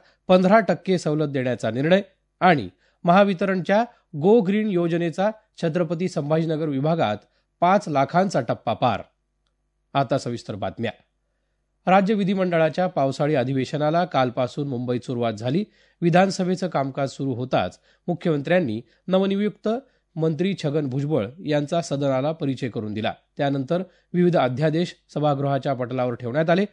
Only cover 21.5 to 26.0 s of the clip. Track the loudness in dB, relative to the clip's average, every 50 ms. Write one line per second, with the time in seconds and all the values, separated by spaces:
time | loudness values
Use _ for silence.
21.5 | -2 -2 -2 -2 -2 -4 -2 -4 -4 -2 -2 0 0 0 0 -2 -4 -4 -4 -4
22.5 | -4 -4 -6 -6 -6 -6 -8 -6 -6 -4 -4 -4 -4 -6 _ _ _ -4 -2 -2
23.5 | 0 -2 -2 -2 -2 -4 -4 -6 _ _ _ _ 0 2 2 4 4 2 2 2
24.5 | 0 0 0 0 2 0 -2 -4 -6 _ _ _ -6 -2 0 0 0 0 0 -2
25.5 | -2 -2 -2 -2 -4 -2 -4 -4 -2 -2